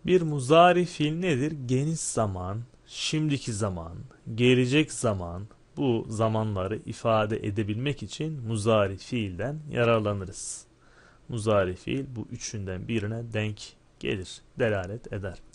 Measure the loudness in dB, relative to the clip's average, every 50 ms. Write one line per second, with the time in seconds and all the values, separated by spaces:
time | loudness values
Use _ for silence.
0 | 4 6 4 4 4 2 -2 -2 4 8 10 10 10 10 8 6 2 0 0 0
1 | 0 0 0 0 0 0 2 2 0 -2 -4 -6 -2 0 0 0 0 0 -2 -4
2 | -4 -4 0 0 0 0 -2 -4 -6 -6 -6 -8 -8 -12 -18 -20 _ -16 -10 -8
3 | -4 -2 0 0 2 0 0 -2 -2 -6 -4 -2 -2 -2 -2 -6 -8 -10 -12 -14
4 | -14 -16 -20 -16 _ -8 0 4 6 6 6 6 4 4 4 2 2 0 -4 -2
5 | 0 0 0 0 -4 -8 -8 -10 -12 -12 -16 _ _ _ _ -2 0 2 2 0
6 | -2 -4 -2 0 0 2 2 0 0 0 -2 -2 -2 -2 -4 -6 -6 -10 -12 -2
7 | 0 2 2 2 2 0 -2 -4 -4 -4 -2 -2 -2 -2 -2 -2 -2 -4 -4 -6
8 | -8 -12 -8 -6 -6 -6 -6 -6 -6 -4 -4 0 2 4 6 6 4 2 0 -8
9 | -8 -6 -4 -4 -4 -4 -4 -6 -6 -6 -6 -8 -10 -4 0 2 4 4 4 4
10 | 2 0 -2 -2 -6 -8 -10 -12 -12 -12 -12 -12 -16 _ _ _ _ _ _ -20
11 | -20 -20 _ _ _ -8 -8 -2 2 4 4 4 4 2 -2 -6 -4 -4 -4 -4
12 | -4 -6 -8 -10 -8 -8 -10 -10 -10 -10 -8 -8 -6 -6 -6 -8 -4 -2 -2 -2
13 | -2 -2 -6 -6 -8 -4 -4 -2 -2 -2 -6 -8 -14 -18 -20 _ _ _ _ _
14 | -4 -4 -4 -4 -6 -10 -14 -18 -20 -16 _ 0 0 0 2 0 -4 -6 -10 -10
15 | -10 -10 -8 -8 -8 -8 -10 -12 -18 -20